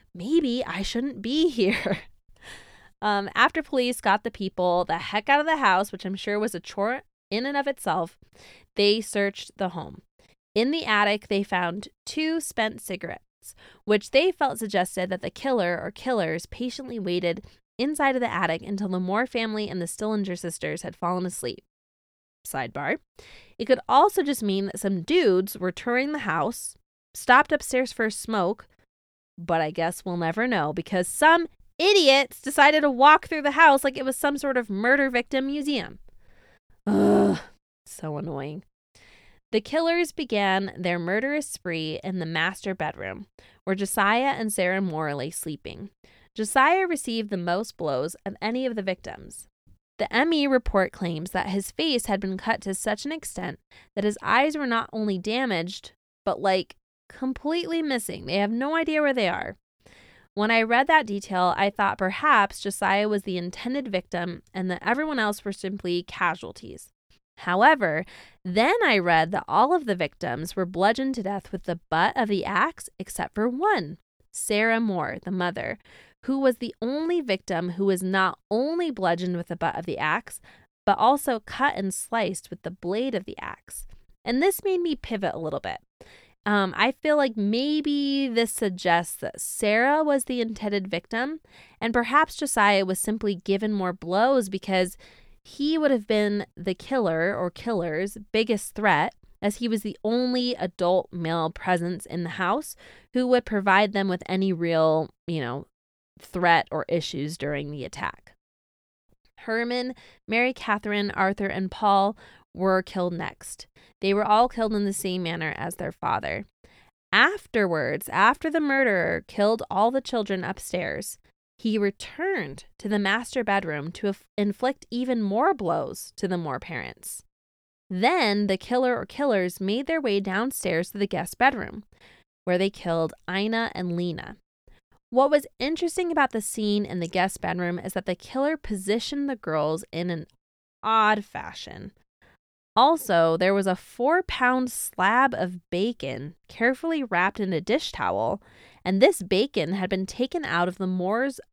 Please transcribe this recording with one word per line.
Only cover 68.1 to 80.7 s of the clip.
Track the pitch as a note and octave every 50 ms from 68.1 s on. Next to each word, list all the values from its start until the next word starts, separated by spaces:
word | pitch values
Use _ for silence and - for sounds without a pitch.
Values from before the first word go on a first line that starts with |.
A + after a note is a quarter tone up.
| - - - - _ _ -
then | F#3 F3 G#3 A#3 D4+ G4+ A#4+ A4
I | D4+ A3+ G3
read | E3+ F3 E3+ D#3+ D#3+ E3
that | G3 - - -
all | C3 F#3 A#3 C#4+ F4+
of | F4 D4 A3
the | G3
victims | F3+ E3 C#3+ _ - - D3 A#2+ C3+ D#3+ F3+ -
were | G3 F#3 F3
bludgeoned | F#3 E3+ F#3+ G#3 A3+ B3+ C4+ C4+ C4
to | A#3+ F#3+
death | F#3+ G3+ G3 - -
with | - F#3+ -
the | - E3+ E3+ _ -
butt | D#3+ D#3+ F3+ - -
of | - A#3 G#3
the | G3+ F#3 -
axe | - G3+ F#3 A#3+ E4 E4 - - - _ -
except | F#3+ - - - - - -
for | G#3 G#3+ -
one, | B3 C4+ F4 G#4+ G#4 C4+ E3+ C#3+ G3 - _ _ _ _ _ _
Sarah | - - - - G#3 G#3 A3 A3+ A3+ A3+
Moore, | A#3 G#3+ F#3+ F3 D3 - - -
the | - F3
mother, | F#3+ F#3 F3 F3 F#3 A3 - - - - _ _ - - - _ _ _ -
who | - C4+ C4+
was | C4+ C4 A#3+ -
the | B3+ - - -
only | - A#3+ C4+ D4+ D#4+ E4 F4 F4
victim | C#4+ A#3+ F#3+ F#3+ - - F#3 E3 F3 F3+
who | E3+ F#3 G3
was | G3 F#3+ F3+ F#3
not | F#3 F#3+ F#3+ F#3+ F#3 - - _ -
only | G#3 A3+ C4 D4+ E4 E4+ F4 D#4+
bludgeoned | B3+ G3+ F#3+ E3+ F3 E3+ F#3 F3+ F3+ E3+
with | F3 -
the | E3+
butt | - - D#3+ - -
of | F3
the | - C#3+ -
axe, | - D#3 D#3+ A3+ - - - - _ - - - _ _